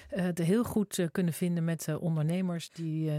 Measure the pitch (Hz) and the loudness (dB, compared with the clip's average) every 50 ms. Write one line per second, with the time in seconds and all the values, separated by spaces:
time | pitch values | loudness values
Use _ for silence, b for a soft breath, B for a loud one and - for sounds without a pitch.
0 | B B - 190 175 180 170 170 165 165 202 240 233 - - 220 196 - - - | B B -4 -2 0 0 0 2 2 4 4 4 2 2 0 0 0 0 0 0
1 | 175 160 - 196 180 170 - - 185 175 175 170 165 170 165 151 - 160 151 - | 0 0 0 0 0 0 0 0 0 0 0 0 0 0 -2 -2 -2 -2 -2 0
2 | 175 160 160 156 151 160 175 190 185 180 170 165 - - - 165 165 160 156 160 | 0 0 0 2 2 2 2 0 0 -2 -2 -4 -6 -10 -8 -6 -4 -2 -2 0
3 | 156 151 151 | 0 0 0